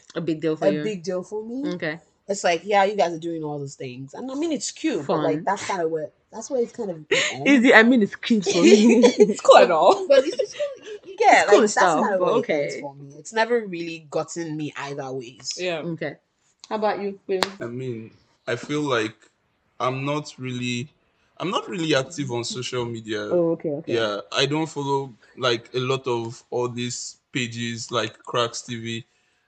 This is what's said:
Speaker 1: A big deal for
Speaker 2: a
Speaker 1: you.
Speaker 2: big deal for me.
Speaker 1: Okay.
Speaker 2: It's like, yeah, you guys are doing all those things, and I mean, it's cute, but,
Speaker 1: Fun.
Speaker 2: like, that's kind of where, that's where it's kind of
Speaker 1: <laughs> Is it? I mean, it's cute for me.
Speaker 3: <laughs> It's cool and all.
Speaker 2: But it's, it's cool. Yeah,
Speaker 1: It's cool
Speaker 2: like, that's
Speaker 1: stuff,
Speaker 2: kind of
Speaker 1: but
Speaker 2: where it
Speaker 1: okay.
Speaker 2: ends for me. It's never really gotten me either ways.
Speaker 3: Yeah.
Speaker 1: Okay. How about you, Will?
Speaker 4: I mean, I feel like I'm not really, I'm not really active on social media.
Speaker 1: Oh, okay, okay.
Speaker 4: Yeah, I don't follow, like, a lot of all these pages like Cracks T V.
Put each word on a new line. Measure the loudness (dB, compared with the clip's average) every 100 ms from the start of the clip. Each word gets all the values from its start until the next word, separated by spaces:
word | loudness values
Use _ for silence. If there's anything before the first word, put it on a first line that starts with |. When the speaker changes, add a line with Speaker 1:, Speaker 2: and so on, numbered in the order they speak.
| _ -6
Speaker 1:
A |
big | -4 -2
deal | -2 2
for | 0
Speaker 2:
a |
Speaker 1:
you. | 0
Speaker 2:
big | -4 -6
deal | -6 -6
for | -6 -10
me. | -8 -8 -6
Speaker 1:
Okay. | -6 -6 -8 _ _ -6
Speaker 2:
It's | -2 0
like, | 0
yeah, | 2 4 4
you | 2
guys | 0
are | -2
doing | -6 -6
all | -6 -8
those | -10 -12
things, | -12 -12 -14
and | -12 -10
I | -6
mean, | -4
it's | -4 -6
cute, | -4 -4 -2
but, | -2 0
Speaker 1:
Fun. |
Speaker 2:
like, | 0 -2
that's | -2 -4 -4
kind | -2
of | -2
where, | -4 -6 _ _
that's | -16 -6
where | -2
it's | -2
kind | -4 -8
of | -8 -2
Speaker 1:
<laughs> | 0 0 0 4
Is | 6 8
it? | 8
I |
mean, | 8 4
it's | 2 -2
cute | 0 0 2
for | 4
me. | 8 8 8 6
Speaker 3:
<laughs> | 6
It's | 6 2 4
cool | 8 8
and | 8
all. | 6 6 4 4
Speaker 2:
But | 4 4
it's, | -4
it's | -6
cool. | -6 -8 -8 -16 -16 -16 2
Yeah, | 6 6
Speaker 1:
It's | 8
cool | 6
Speaker 2:
like, |
that's | 6
Speaker 1:
stuff, | 4 4 4
Speaker 2:
kind | 0
of | 0
Speaker 1:
but | 0
Speaker 2:
where | 0
it |
Speaker 1:
okay. | 0 -2
Speaker 2:
ends | -2 -6
for | -12 -16
me. | -20 -18
It's | -6
never | -2 0 0 -2
really | -8 -8 -10 -6
gotten | -6 -4 -8 -6 -6
me | -6 -8
either | -10 -8 -8
ways. | -8 -10 -14 -12 -6
Speaker 3:
Yeah. | -6 -4
Speaker 1:
Okay. | -6 -6 -8 -10 _ _ _ _ -8
How | -2
about | -2 -2
you, | -6 -8 -6
Will? | -2 -4 -6
Speaker 4:
I | -10
mean, | -8 -8 -10 -14 _ _ _ -8
I | -8
feel | -6 -6
like | -2 -2 -2 -8 _ _ _ _ _ _
I'm | -4 -2 -4
not | -4 -6 -12
really, | -10 -6 -4 -6 -8 _ _ _ _ -10
I'm | -4
not | -4 -6
really | -6 0
active | 0 0 -8 -6
on | -6 -6
social | -8 -6 -6 -6
media. | -8 -6 -6
Speaker 1:
Oh, | 0 0 0
okay, | -2 -4
okay. | -6 -4 -2
Speaker 4:
Yeah, | 0 -4 -6
I | -2 0
don't | -2 -4
follow, | -6 -4 -4 -4 -14 _ -4
like, | -2 -2 -4 -6
a |
lot | -4 -4 -2
of | -4 -6 -12 _
all | -4 -4
these | -4 -8 -8 -12 -18 _
pages | -6 -6 -6 -8 -8 -6
like | -4 -4 -8
Cracks | -6 -2 -2 -6
T | -12 -12
V. | -10 -10 -12 _ _ _